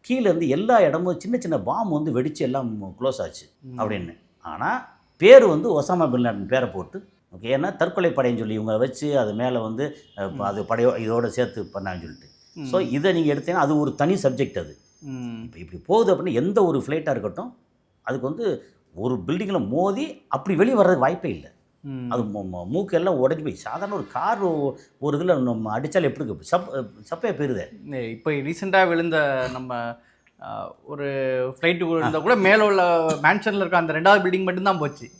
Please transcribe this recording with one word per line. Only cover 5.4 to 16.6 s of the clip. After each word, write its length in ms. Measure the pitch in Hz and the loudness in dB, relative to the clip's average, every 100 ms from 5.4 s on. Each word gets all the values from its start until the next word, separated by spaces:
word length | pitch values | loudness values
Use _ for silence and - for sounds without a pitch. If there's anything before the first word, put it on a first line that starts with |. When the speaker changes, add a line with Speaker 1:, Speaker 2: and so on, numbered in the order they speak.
| 226 | 12
Speaker 1:
வந்து 320 | 156 233 156 | 4 2 0
ஒசாமா 300 | 139 180 156 | 2 0 2
பின் 140 | 123 | 2
லேடன் 220 | 120 101 98 | 0 -2 -2
பேரை 220 | 127 120 | 0 0
போட்டு, 400 | 92 87 190 196 _ _ 90 | -6 -10 -14 -18 _ _ -14
ஓகே, 80 | |
ஏன்னா 320 | 113 135 175 190 | -2 -2 -2 -2
தற்கொலை 340 | 170 170 175 | -2 0 0
படைன்னு 280 | 139 127 117 | 2 0 0
சொல்லி 160 | 110 | -2
இவங்க 240 | 110 107 107 | -4 -2 0
வச்சு 400 | 131 - 147 143 | 0 -2 0 0
அது 160 | 110 | 0
மேல 260 | 107 123 123 | 0 -2 -2
வந்து, 360 | 110 110 147 - - - | -4 -4 -6 -8 -20 -10
அஹ், 180 | 98 | -8
Speaker 2:
ம். 60 | 85 | -4
Speaker 1:
அது 220 | 101 101 | -4 -4
படையோ 360 | 101 113 120 101 | -4 2 2 2
இதோட 280 | 110 117 117 | -2 -2 -2
சேர்த்து 360 | 101 120 110 | -2 -4 -4
பண்ணாங்கன்னு 380 | 95 101 95 90 | -10 -8 -8 -8
சொல்லிட்டு. 280 | 82 - - _ _ | -12 -18 -20 _ _
Speaker 2:
ம். 100 | - | -14
Speaker 1:
So, 160 | 139 180 | -4 -2
இதை 320 | 151 131 180 | -2 0 0
நீங்க 220 | 180 156 | 2 0
எடுத்தீங்கன்னா 220 | 143 139 180 | 0 -2 0
அது 220 | 143 151 | 2 2
ஒரு 160 | 147 | 0
தனி 200 | - 147 | 0 0
சப்ஜெக்ட் 440 | 180 139 123 131 - | 2 0 0 -4 -4
அது. 180 | 78 76 _ _ | -10 -14 _ _
Speaker 2:
ம். 420 | 147 131 123 117 | -14 -12 -10 -12
Speaker 1:
இப்ப 160 | 117 - | -14 -16
இப்படி 240 | 175 170 - | -18 -18 0
போகுது 280 | 208 208 | 2 4
அப்படின்னா 180 | 185 180 | 2 2
எந்த 320 | 117 165 202 | 0 0 2